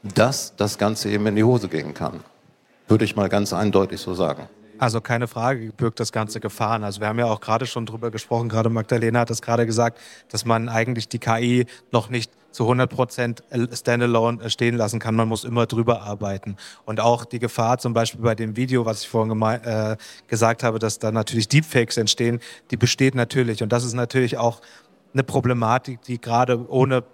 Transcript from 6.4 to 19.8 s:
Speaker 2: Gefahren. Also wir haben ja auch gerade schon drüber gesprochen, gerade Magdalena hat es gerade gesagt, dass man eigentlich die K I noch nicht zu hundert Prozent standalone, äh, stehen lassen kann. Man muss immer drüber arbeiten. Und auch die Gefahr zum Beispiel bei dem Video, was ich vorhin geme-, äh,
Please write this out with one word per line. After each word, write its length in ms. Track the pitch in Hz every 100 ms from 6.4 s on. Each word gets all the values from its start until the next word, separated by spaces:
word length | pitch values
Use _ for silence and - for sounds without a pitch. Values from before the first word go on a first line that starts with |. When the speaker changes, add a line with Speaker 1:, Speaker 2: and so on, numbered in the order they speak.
Speaker 2:
Gefahren. 420 | 107 - 107 113
Also 160 | 107 101
wir 80 | 107
haben 100 | 113
ja 100 | 120
auch 120 | 107
gerade 260 | - 113 123
schon 200 | 120 110
drüber 260 | 113 117
gesprochen, 380 | 110 - 117 117
gerade 200 | 110 113
Magdalena 520 | 113 107 120 113 120
hat 100 | 117
es 100 | 113
gerade 240 | - 117 113
gesagt, 340 | 113 117 - - - _
dass 140 | 110
man 240 | 117 113 117
eigentlich 400 | 113 117 117 110
die 100 | 117
K 220 | - 113
I 260 | 120 123 123 - _
noch 180 | 120 107
nicht 200 | 123 110 _ _
zu 140 | - 113
hundert 240 | 123 127
Prozent 540 | - 123 - 120 113 - 120 120
standalone, 720 | 120 - 120 120 117 117 117
äh, 60 | 117
stehen 280 | - 120 120
lassen 220 | 107 117
kann. 160 | 117 110
Man 120 | 113
muss 160 | 110
immer 220 | 123 117 113
drüber 380 | 117 117 113
arbeiten. 540 | 101 101 101 98 - 95 - - -
Und 140 | 110
auch 260 | 113 120 117
die 140 | 123
Gefahr 380 | 117 - 113 127
zum 160 | 131
Beispiel 280 | 117 113 -
bei 140 | 113 107
dem 200 | 110 110
Video, 300 | 127 127 113
was 160 | 107
ich 80 | -
vorhin 200 | 113 110
geme-, 340 | 110 110 113
äh, 340 | 120 110